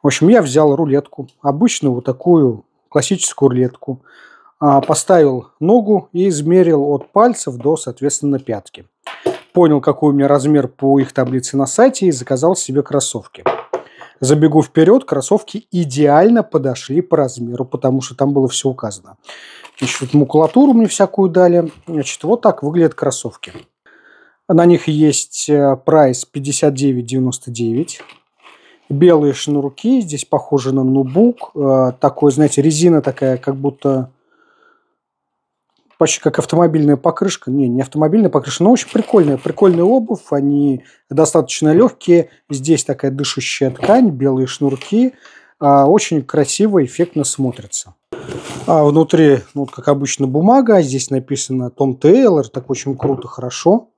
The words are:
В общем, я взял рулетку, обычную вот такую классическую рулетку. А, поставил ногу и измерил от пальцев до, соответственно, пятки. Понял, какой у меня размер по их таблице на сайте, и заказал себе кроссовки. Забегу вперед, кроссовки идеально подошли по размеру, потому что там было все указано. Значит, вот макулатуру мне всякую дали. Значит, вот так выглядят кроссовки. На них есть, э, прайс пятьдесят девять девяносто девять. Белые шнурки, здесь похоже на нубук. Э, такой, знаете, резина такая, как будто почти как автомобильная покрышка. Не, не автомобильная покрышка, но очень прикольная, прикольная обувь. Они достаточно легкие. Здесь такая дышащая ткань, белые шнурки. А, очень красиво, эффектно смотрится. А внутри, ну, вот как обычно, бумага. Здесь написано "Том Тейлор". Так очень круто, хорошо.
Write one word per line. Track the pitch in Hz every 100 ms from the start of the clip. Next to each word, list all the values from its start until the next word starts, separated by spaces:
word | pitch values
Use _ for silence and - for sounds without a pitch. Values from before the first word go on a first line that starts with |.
В | 143
общем, | - 160
я | 233
взял | 151 139 151
рулетку, | 139 156 139 143 - 131 _
обычную | 143 143 226 - 139
вот | 123
такую | 135 127 180 170 131 107 _ _ _
классическую | - - 185 - - 139
рулетку. | 123 127 - - 131 _ _ - _ _ _
А, | 147 139
поставил | - 151 - 175 147 127 - _
ногу | 160 240 208 202 -
и | 175 196
измерил | 151 151 185 170 151
от | 143 139 -
пальцев | 202 240 233 - 123
до, | 139
соответственно, | 160 - 117 143 - 143 135
пятки. | 131 104 - - - _ - - - - _
Понял, | 180 170 147
какой | 151 139 151
у |
меня | 143 139
размер | 143 139 147 127
по | _ 139 139
их | 127
таблице | - 123 131 123 139
на |
сайте, | 135 - 262 269 185
и |
заказал | 135 123 131 160
себе | 190 - 139
кроссовки. | 139 143 - 113 - - - - - - - - - _
Забегу | 131 151 156 156
вперед, | - - 160 254
кроссовки | - 143 - 202 - 214 _
идеально | 180 156 127 147 147 208 233
подошли | - 156 135 123 - 151
по | 180 156
размеру, | 131 120 120 123
потому | 127 131 131 131
что | 127
там | 120 139
было | 139 127
все | - 135
указано. | 127 110 101 - _ - - - - - -
Значит, | 123 -
вот | 127
макулатуру | 147 139 151 160 247 285
мне | 233 214
всякую | - 190 - 190
дали. | 175 180 175 165 -
Значит, | - 160 131 -
вот | 160 233
так | 214 -
выглядят | 143 175 160
кроссовки. | - 135 - 113 - - - _ _ _ _ _ _ _ _ -
На | 170
них | 175 170 -
есть, | 151 156 139 - - -
э, | 147 139 135
прайс | - 156 139 120
пятьдесят | - 143 139 - 151
девять | 135 139 123
девяносто | 120 131 127 123 -
девять. | 117 117 117 170 - - - _ _ _ _ _ _ _
Белые | 139 175 160 147
шнурки, | 127 - 143 139 135 220 262
здесь | 180 147
похоже | - 151 - 143 127
на | 135
нубук. | 131 135 131 151 240 240 -
Э, | 151 139 131 127 127
такой, | 143 - 147
знаете, | 135 151 -
резина | 147 151 175 160
такая, | 135 127 135 127
как | 139 135
будто | 143 139 139 131 127 _ _ _ _ _ _ _ _ _ _ _ _ _ _ _ _ _ _ _
почти | 160 -
как | 156 151
автомобильная | - 165 170 156 147 139
покрышка. | 170 - 190 - -
Не, | 139 127
не | 123
автомобильная | 131 151 156 214 196
покрышка, | 143 135 -
но | 185
очень | 247 -
прикольная, | - - 220 151 135
прикольная | - - 196 170
обувь. | 180 262 226 214 -
Они | 143 139 143 143 131 _ _ _
достаточно | 143 160 165 139 - 151
легкие. | 160 247 - - 170 165 _ _
Здесь | 143 139 156
такая | - 135 139
дышащая | 135 143 - - - 135
ткань, | 127 - 240 233
белые | 131 139 131 127
шнурки. | - 139 135 - 214 254 - - - _ _
А, | 143 139 139
очень | 208 - 160
красиво, | 131 160 139 - 214 190
эффектно | 127 - 175 151
смотрится. | 143 - 131 117 101 - - _ _ - - - - - -
А | 160
внутри, | 147 147 156 160 151 131 -
ну, | 143
вот | 131
как | - -
обычно, | 139 139 - -
бумага. | 147 185 262 233 202
Здесь | 143 131 -
написано | 135 131 135 - 131 123
"Том | _ 139
Тейлор". | 127 147 226 247 160 113
Так | 131 -
очень | 131 139 131
круто, | 139 131 -
хорошо. | - 123 - 170 220 -